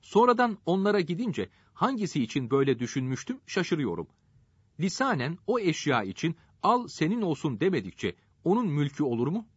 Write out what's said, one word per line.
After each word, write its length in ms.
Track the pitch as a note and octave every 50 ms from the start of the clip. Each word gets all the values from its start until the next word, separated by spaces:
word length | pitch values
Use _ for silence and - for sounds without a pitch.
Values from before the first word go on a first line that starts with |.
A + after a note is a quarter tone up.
Sonradan 560 | _ - - G3+ A#3 B3 A#3+ A3+ B3 A#3+ G#3 - _
onlara 340 | - F3 F#3+ F#3+ G#3 G3+ G#3
gidince 500 | F3 D3 F3 E3 B3 A#3 D#3 - F#2+ - _ _ _ _ _
hangisi 500 | - - A#3+ C#4 A#3 G#3 E3 - D3+ A#2+
için 260 | A2 - D3 B2+ A2+
böyle 300 | C3 C#3 C#3 C3+ C3 A#2
düşünmüştüm 600 | B2 A#2+ - C#3 B2+ B2+ C3 B2 - - B3+ C4+ _
şaşırıyorum. 600 | - - G3 F3+ - F3+ D#3 C#3+ G#2+ E2+ E2 D#2+ - _ _ _ _ _ _ _ _ _ _ _ _ _ -
Lisanen 580 | D#3 F#3+ - - C4 C4+ A#3 D3 A#2+ C3+ E3+ - _ -
o 120 | A#3 B3
eşya 440 | G#3 F3+ D3+ - - D3 C3+ A#2+ G#2
için 320 | F#2+ F#2+ - - E3+ E3 _ _ _ _ _ -
"Al 240 | F#3 A#3 B3 A#3+ E3
senin 340 | - - D#3+ D#3 G#3+ A#3+
olsun." 380 | G#3+ F3 D3+ - - D#3 B2 G2+
demedikçe 560 | E3 G3 F#3 C3+ F#2+ F#2+ - - - G2 - _ _ _ _ _ _
onun 240 | E3 F#3+ A#3 B3 F#3+
mülkü 360 | D3 D3 D3 C#3+ - - D3+
olur 240 | C3+ A#2 A2+ A#2+ C#3
mu? 200 | E3+ A3+ A3 _ _